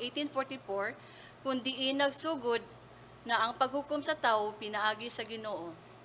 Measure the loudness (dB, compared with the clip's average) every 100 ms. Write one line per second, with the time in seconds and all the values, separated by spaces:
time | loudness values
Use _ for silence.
0 | -6 -4 -2 -2 -4 -6 -4 -2 -2 -6
1 | -14 -20 -20 -8 -2 -2 -2 0 0 4
2 | 2 2 -2 0 2 0 -2 -14 -20 -20
3 | -20 -14 0 2 4 2 2 2 -2 -2
4 | 0 2 4 6 4 -2 -4 0 2 0
5 | -4 -8 -8 -6 -6 -6 -6 -12 -18 -20